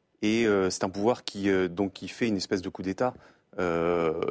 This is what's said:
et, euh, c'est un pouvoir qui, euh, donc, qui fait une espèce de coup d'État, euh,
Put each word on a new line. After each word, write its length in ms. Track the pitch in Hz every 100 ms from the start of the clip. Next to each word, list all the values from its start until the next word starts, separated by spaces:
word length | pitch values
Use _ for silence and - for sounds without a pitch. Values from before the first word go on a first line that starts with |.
| _ -
et, 240 | 107 113 117
euh, 240 | 101 92
c'est 140 | -
un 40 | 101
pouvoir 360 | 101 110 120
qui, 260 | - 101 98
euh, 180 | 95 92
donc, 240 | 87 98
qui 160 | - 92
fait 180 | - 117
une 80 | 98
espèce 240 | - 101
de 60 | 92
coup 120 | -
d'État, 300 | 95 95 123 120 - _ _ -
euh, 560 | 90 85 85 85 82 82 -